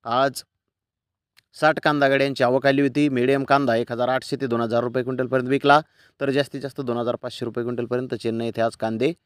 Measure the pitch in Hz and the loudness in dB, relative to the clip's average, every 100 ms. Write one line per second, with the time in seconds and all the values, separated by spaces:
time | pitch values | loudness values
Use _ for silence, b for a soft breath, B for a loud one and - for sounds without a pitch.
0 | 117 123 135 131 - _ _ _ _ _ | 0 2 2 -2 -18 _ _ _ _ _
1 | _ _ _ _ _ - 156 156 156 147 | _ _ _ _ _ 0 2 2 0 2
2 | 139 139 139 131 123 131 139 139 139 135 | 4 4 0 2 2 4 2 2 2 2
3 | 147 131 123 139 135 143 139 117 120 117 | 0 2 2 2 2 2 2 0 -2 -4
4 | 123 131 - 139 135 117 117 120 120 127 | -2 -2 -4 -6 -2 -2 0 0 0 -4
5 | 123 127 127 131 127 135 143 147 156 b | -4 -4 -2 -2 0 0 4 4 4 b
6 | b _ 139 135 139 139 135 - 127 120 | b _ -2 -2 -2 -6 -10 -8 -6 -4
7 | 117 117 127 - 120 113 120 120 120 123 | -2 -4 -8 -8 -8 -6 -6 -6 -4 -4
8 | 127 120 113 113 117 110 113 - 110 113 | -4 -6 -4 -4 -6 -2 -2 -2 -6 -2
9 | 135 175 | -2 -2